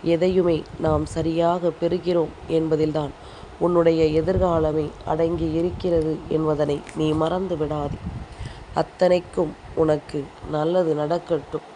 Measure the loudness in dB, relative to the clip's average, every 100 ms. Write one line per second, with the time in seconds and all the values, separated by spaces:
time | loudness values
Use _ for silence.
0 | 2 2 4 4 2 0 -2 -4 0 2
1 | 0 -2 -2 2 2 2 0 0 -2 0
2 | 0 0 0 -6 -2 0 0 0 0 0
3 | -4 -8 -18 -18 -18 -2 2 6 6 6
4 | 4 4 2 2 2 2 2 0 -4 -6
5 | -4 0 0 0 -2 0 -2 -2 0 2
6 | 0 -2 -2 0 0 0 0 -2 -4 -2
7 | 0 2 0 0 -2 -2 -2 -2 -4 -6
8 | -8 -10 -14 -14 -14 -14 -6 -4 -4 2
9 | 4 4 0 -2 -2 -4 -10 0 2 2
10 | -2 -8 -8 -12 -6 -2 0 2 2 0
11 | 0 -2 0 -4 -2 -10 -10